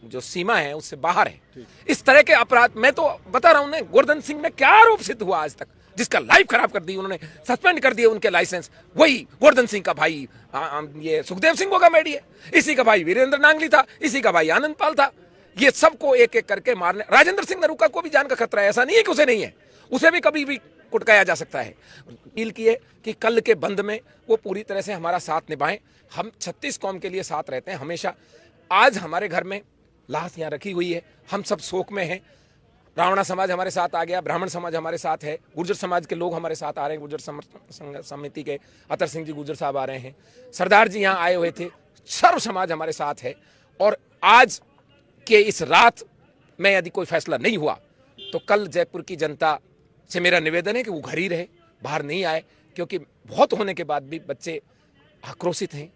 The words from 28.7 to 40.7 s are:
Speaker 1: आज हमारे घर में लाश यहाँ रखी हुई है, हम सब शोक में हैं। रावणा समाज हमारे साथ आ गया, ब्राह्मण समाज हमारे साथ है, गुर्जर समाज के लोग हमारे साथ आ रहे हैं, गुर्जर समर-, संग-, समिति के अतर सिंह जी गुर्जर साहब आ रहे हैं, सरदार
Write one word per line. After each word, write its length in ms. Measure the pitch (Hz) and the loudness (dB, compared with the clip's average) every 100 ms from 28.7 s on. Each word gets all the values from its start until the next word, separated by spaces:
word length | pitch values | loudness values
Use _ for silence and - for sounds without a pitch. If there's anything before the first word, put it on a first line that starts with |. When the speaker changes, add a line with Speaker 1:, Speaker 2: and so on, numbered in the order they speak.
Speaker 1:
आज 260 | 190 277 202 | 4 4 4
हमारे 300 | 170 170 202 | -8 -8 -4
घर 160 | 175 | -6
में 160 | 180 202 _ _ _ _ _ | -6 -12 _ _ _ _ _
लाश 280 | 147 175 165 | -10 -10 -12
यहाँ 120 | 156 | -10
रखी 200 | 143 202 | -10 -8
हुई 220 | 175 175 | -6 -6
है, 100 | 170 _ _ _ | -6 _ _ _
हम 120 | 196 | -10
सब 160 | - 202 | -6 -8
शोक 340 | - 185 - | -6 -8 -6
में 120 | 202 | -6
हैं। 160 | 170 185 _ _ _ _ _ _ _ - | -6 -8 _ _ _ _ _ _ _ -2
रावणा 260 | 175 196 | 0 0
समाज 280 | 190 185 190 | -2 -2 -2
हमारे 200 | 180 185 | -2 -4
साथ 240 | 185 175 | -4 -4
आ 100 | 170 | -4
गया, 160 | 170 180 | -4 -6
ब्राह्मण 280 | 151 170 185 | -4 -6 -6
समाज 260 | 175 175 165 | -8 -8 -8
हमारे 220 | 160 165 | -6 -8
साथ 260 | 170 156 | -6 -6
है, 140 | 147 156 _ 147 | -8 -12 _ -10
गुर्जर 180 | 175 | -6
समाज 320 | 208 185 175 156 | -6 -4 -6 -4
के 80 | |
लोग 200 | 170 175 | -8 -6
हमारे 200 | 165 165 | -6 -8
साथ 240 | 160 151 143 | -8 -8 -8
आ 80 | 143 | -8
रहे 100 | 156 | -8
हैं, 40 | |
गुर्जर 180 | 147 151 | -10 -14
समर-, 540 | - 147 _ - _ | -12 -16 _ -20 _
संग-, 300 | - 147 143 | -20 -18 -18
समिति 400 | 151 143 143 151 | -16 -16 -14 -12
के 160 | 143 143 _ _ _ | -10 -12 _ _ _
अतर 160 | 143 170 | -6 -6
सिंह 200 | 165 156 | -6 -12
जी 60 | |
गुर्जर 220 | 147 147 | -12 -12
साहब 220 | 143 147 139 | -8 -6 -6
आ 80 | |
रहे 140 | 131 131 | -8 -10
हैं, 180 | 127 _ _ _ - | -16 _ _ _ -20
सरदार 360 | - 180 | -6 4